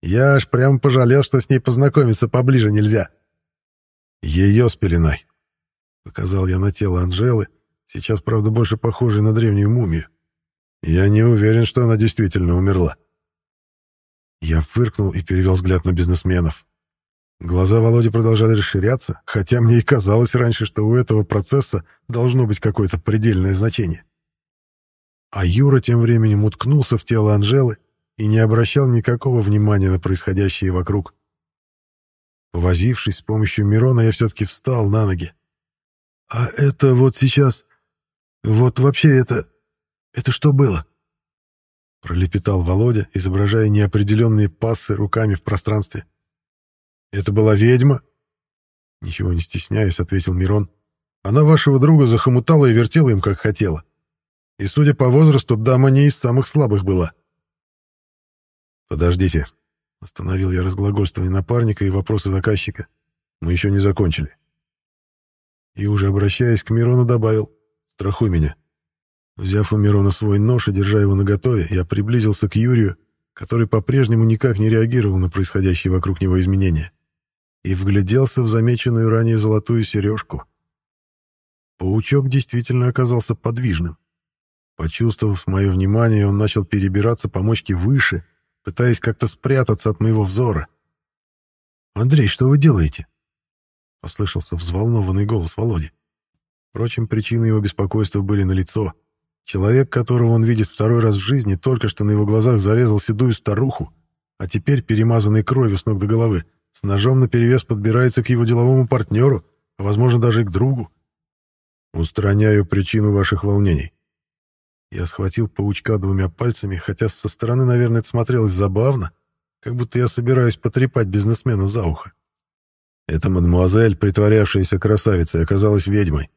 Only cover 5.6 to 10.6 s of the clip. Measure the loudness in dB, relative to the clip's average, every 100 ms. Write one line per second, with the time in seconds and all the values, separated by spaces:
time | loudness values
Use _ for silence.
5.6 | _ _ _ _ -18 -10 -6 -2 -2 0
6.6 | -2 -2 -2 -2 -2 -2 0 0 -4 _
7.6 | _ _ _ -16 -6 -6 -2 -2 0 0
8.6 | 0 -2 -4 -2 -2 0 0 0 0 0
9.6 | 0 0 -2 -4 -8 _ _ _ _ _